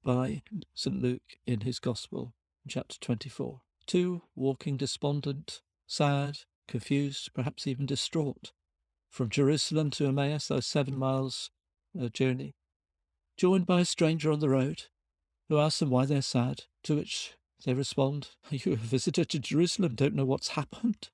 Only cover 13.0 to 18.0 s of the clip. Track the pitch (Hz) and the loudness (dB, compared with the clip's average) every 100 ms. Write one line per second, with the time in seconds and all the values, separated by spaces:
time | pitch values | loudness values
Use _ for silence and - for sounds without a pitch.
13 | _ _ _ - 180 190 175 180 180 - | _ _ _ 2 4 4 4 4 4 4
14 | 160 160 156 151 151 135 131 160 - _ | 2 4 2 2 4 4 2 -2 -14 _
15 | _ _ _ _ _ 151 151 - 151 127 | _ _ _ _ _ 4 4 2 4 4
16 | 135 143 - 123 120 139 - _ - 151 | 4 2 2 0 0 -4 -12 _ -2 0
17 | - - - - _ _ 143 127 139 - | 0 -8 -8 -16 _ _ -2 -2 0 0